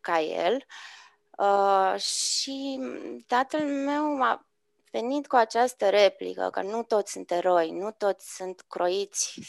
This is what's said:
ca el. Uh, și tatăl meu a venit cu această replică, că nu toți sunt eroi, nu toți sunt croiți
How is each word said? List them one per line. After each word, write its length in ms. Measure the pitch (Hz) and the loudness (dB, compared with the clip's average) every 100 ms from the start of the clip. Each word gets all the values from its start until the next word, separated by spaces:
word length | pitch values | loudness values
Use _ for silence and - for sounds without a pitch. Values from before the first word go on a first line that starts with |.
ca 200 | - 170 | -2 0
el. 440 | 156 85 170 247 - - - - - _ _ | 0 0 0 0 -4 -16 -20 -20 -20 _ _
Uh, 680 | - 202 202 196 196 190 196 | -2 2 4 4 4 4 0
și 800 | 202 - - - - 269 277 262 254 - - 247 - | -2 -4 -2 -2 -4 -6 -6 -6 -6 -8 -10 -12 -2
tatăl 340 | 247 269 311 | 0 0 -2
meu 640 | 294 277 277 285 302 285 | -2 -2 -2 0 -2 0
a 240 | 247 - - _ _ _ _ | 0 0 -4 _ _ _ _
venit 360 | 226 226 285 277 | -6 -2 -4 2
cu 100 | 254 | 2
această 520 | 220 226 247 - 202 | 4 2 0 2 2
replică, 640 | 202 196 - 185 185 - | 6 6 4 -6 -4 -4
că 120 | - | -2
nu 200 | 190 220 | -4 -6
toți 300 | 226 214 190 | -2 -2 -2
sunt 180 | 190 185 | -8 -4
eroi, 400 | 175 180 175 165 | -2 2 4 2
nu 200 | 170 202 | -2 -8
toți 440 | 214 202 190 - | -2 -2 -2 -6
sunt 300 | - 185 185 - | -12 -12 -12 -10
croiți 720 | - 180 190 196 - - - | -2 0 0 -4 -4 -6 -8